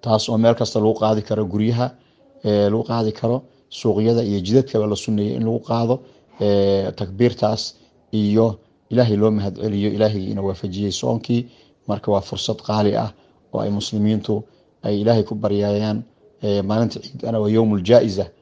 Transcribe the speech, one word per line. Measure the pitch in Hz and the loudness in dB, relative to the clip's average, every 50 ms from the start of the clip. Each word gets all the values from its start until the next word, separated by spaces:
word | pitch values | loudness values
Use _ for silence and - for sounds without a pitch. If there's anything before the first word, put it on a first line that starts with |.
Taas | - 120 110 107 - - | 0 2 0 0 2 0
oo | 117 110 | 0 4
meel | 113 117 117 | 4 4 4
kasta | - 120 - - 113 | 4 0 -2 0 2
lagu | 107 110 110 | 2 2 2
qaadi | - 110 110 110 107 104 | 2 2 0 0 0 0
karo, | - 110 104 107 | -4 -2 -2 -2
guryaha, | 95 90 104 107 110 117 117 123 127 - _ _ _ _ _ _ _ _ - - | -2 -2 0 0 0 0 0 -2 -4 -4 _ _ _ _ _ _ _ _ -6 -2
ee, | 107 104 104 101 101 | 0 2 2 2 2
lagu | 104 113 117 | 2 0 -2
qaadi | - 117 117 113 110 104 | -2 -2 -2 -2 -2 -4
karo, | - - 113 120 131 - - _ _ _ _ | -2 -2 -2 -2 -2 -4 -10 _ _ _ _
suuqyada | - - - 117 101 101 107 113 117 117 120 | -20 -4 -2 0 0 2 2 2 2 2 2
iyo | 104 101 101 | 0 -2 -2
jidadkaba | 90 95 110 131 131 135 - 110 107 | -2 4 4 4 4 4 0 0 0
la | 107 104 | 0 -2
sunneeyey | 98 - - 110 104 104 104 127 | -4 -2 -2 -2 0 0 -2 -2
in | 123 113 | -2 -2
lagu | 113 113 117 | -2 -2 -4
qaado, | - - - 117 117 117 123 131 - - - _ _ _ _ - | -4 -2 -2 0 0 0 0 -2 -4 -16 -20 _ _ _ _ -2
ee, | 104 104 101 101 98 98 98 98 95 98 - | 0 0 2 2 2 2 2 0 -2 -4 -6
takbiirtaas | - 104 92 95 98 120 120 123 - - 107 107 104 - - - _ _ _ _ _ _ _ - | -6 -8 -8 -2 0 0 0 2 0 0 0 0 -2 -6 -10 -12 _ _ _ _ _ _ _ -2
iyo | 107 104 104 104 110 113 117 - - _ _ _ _ _ _ | 0 0 2 4 4 2 2 0 -4 _ _ _ _ _ _
Ilaahay | 117 120 123 113 107 | 0 2 2 2 2
loo | 101 104 110 | 2 2 2
mahadceliyo, | 107 104 101 101 92 - - 110 101 98 101 104 104 | 2 0 -2 -6 -8 -6 -6 -4 -2 -2 -2 -2 0
Ilaahay | 104 110 107 104 101 95 101 | 2 2 2 2 -2 -6 -4
ina | 107 98 98 | -6 -4 -4
waafajiyey | 98 95 - - 101 90 98 104 101 90 | -4 -4 -4 -8 -8 -6 -4 -4 -4 -4
soonkii. | - - 123 120 117 117 - 120 120 123 120 - _ _ _ _ _ _ - | -4 -2 -2 -2 -2 -2 -2 -2 -2 -2 -4 -14 _ _ _ _ _ _ -6
Marka | 104 107 - - 104 | -6 -6 -2 0 0
waa | 98 | 0
fursad | 95 - - 92 - - 113 - - | 0 -4 -10 -8 -6 -6 -6 -6 -4
qaali | - 107 107 107 101 - | -4 -2 0 2 2 0
ah | - 110 107 - _ _ _ _ _ _ _ - | 0 -2 -4 -8 _ _ _ _ _ _ _ -6
oo | - | -4
ay | 107 101 | -4 -2
muslimiintu | 101 101 101 - - 107 104 104 110 107 101 - 107 104 107 _ _ _ _ _ _ _ - | -4 -4 -6 -4 -2 0 0 2 0 0 -2 -2 -4 -4 -4 _ _ _ _ _ _ _ -6
ay | 107 104 101 | -4 -2 0
Ilaahay | 104 110 117 110 101 | 2 2 2 2 2
ku | - 113 | -2 -4
baryayaan. | 107 107 104 101 101 101 101 104 104 107 107 107 110 110 _ _ _ _ - _ _ - | -4 -2 -2 0 0 0 0 0 0 -2 -2 -4 -4 -6 _ _ _ _ -20 _ _ -4
Ee, | 104 101 101 95 | -2 -2 0 0
maalinta | 98 107 113 117 110 - - | 0 0 0 0 0 -2 -8
ciid | - - - 131 - 117 | -16 -16 -14 -10 -6 -4
ana | 113 110 | -2 0
waa | 107 104 | 0 2
yawmul | 107 110 113 110 107 101 90 | 4 4 4 2 2 0 4
jaa'iza | 95 120 120 107 113 95 95 95 87 - _ | 6 6 6 6 4 -2 -2 -6 -6 -8 _